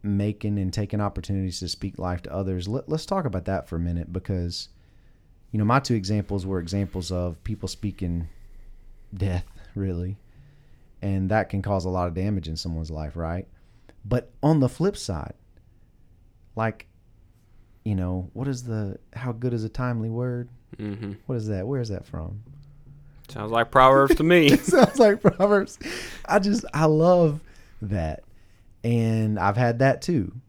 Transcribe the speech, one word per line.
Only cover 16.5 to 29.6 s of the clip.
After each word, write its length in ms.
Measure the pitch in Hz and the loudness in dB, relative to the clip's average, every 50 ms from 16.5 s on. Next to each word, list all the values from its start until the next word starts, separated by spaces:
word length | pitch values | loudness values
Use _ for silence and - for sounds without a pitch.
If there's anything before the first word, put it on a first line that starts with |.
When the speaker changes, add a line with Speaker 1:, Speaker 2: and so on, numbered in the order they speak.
| - | -6
Speaker 1:
like, 300 | 113 110 110 110 - - _ _ - _ _ _ _ - _ _ _ _ _ _ - - _ - - _ | -2 -2 -2 -4 -6 -16 _ _ -20 _ _ _ _ -20 _ _ _ _ _ _ -20 -20 _ -20 -10 _
you 120 | 110 104 | -2 -2
know, 340 | 92 90 90 90 90 87 - - | -2 -2 -2 -4 -4 -6 -8 -10
what 140 | - 131 | -8 -6
is 140 | 143 135 123 123 | -6 -6 -6 -6
the, 360 | 120 113 107 107 98 95 - - - - | -6 -6 -6 -6 -6 -8 -12 -16 -16 -14
how 180 | 117 123 127 | -10 -8 -8
good 200 | 117 113 120 127 | -6 -4 -4 -2
is 120 | 120 113 107 | -2 -2 -4
a 60 | 110 | -4
timely 420 | - - 127 123 120 113 110 113 | -4 -4 -4 -2 -2 -2 -4 -4
word? 360 | 113 117 123 127 123 120 123 120 120 - _ _ - | -4 -4 -4 -4 -4 -6 -8 -10 -14 -20 _ _ -14
Speaker 2:
Mm-hmm. 360 | - 107 104 101 104 113 101 107 104 _ | -10 -8 -8 -8 -8 -8 -10 -10 -12 _
Speaker 1:
What 100 | - 135 | -6 -6
is 120 | 120 110 | -4 -2
that? 180 | 107 104 95 92 | -2 -4 -4 -4
Where 160 | 117 143 135 | -4 -4 -4
is 80 | 120 107 | -4 -4
that 160 | 101 87 - | -6 -8 -8
from? 380 | - - 82 80 87 95 104 110 - - - - - - - - - - - - - - - - - | -10 -10 -10 -8 -8 -10 -12 -14 -18 -20 -20 -20 -20 -20 -20 -20 -20 -20 -20 -20 -20 -20 -20 -20 -16
Speaker 2:
Sounds 220 | - 110 107 107 | -14 -10 -8 -2
like 200 | 113 117 113 - | 0 0 0 4
Proverbs 420 | - 135 131 131 135 135 139 135 - | 6 8 8 10 10 8 8 6 4
to 80 | - 151 | 4 6
me. 240 | 165 175 175 160 | 6 8 8 8
Speaker 1:
<laughs> 40 | 143 | 8
It 80 | - - - | 6 6 4
sounds 360 | - - 294 240 - - - | 4 6 6 6 6 6 6
like 220 | 240 208 - 233 | 6 6 6 6
Proverbs. 580 | - 202 - - 185 208 208 202 196 - - - - - - - - - - - - | 4 4 4 4 2 4 4 4 2 -2 -10 -14 -12 -10 -10 -10 -12 -12 -14 -14 -4
I 140 | - - | 2 2
just, 280 | 208 190 202 202 233 - - | 2 2 2 0 -2 -2 -4
I 140 | - 147 160 | -2 2 4
love 560 | 156 156 151 160 175 180 175 170 156 147 151 - - - - - - - - | 4 4 6 6 6 6 6 6 4 2 -2 -10 -16 -20 -20 -20 -20 -16 -12
that. 420 | 107 101 101 95 82 78 76 - - - - - - _ - _ - - - - - | -6 -4 -2 -2 -2 -2 -4 -8 -12 -20 -20 -20 -20 _ -20 _ -20 -20 -20 -6 -2
And 520 | 117 120 117 113 113 113 113 110 107 107 101 | 0 2 2 2 2 2 2 0 0 0 2
I've 180 | 90 101 101 | 2 2 2
had 220 | 117 | 4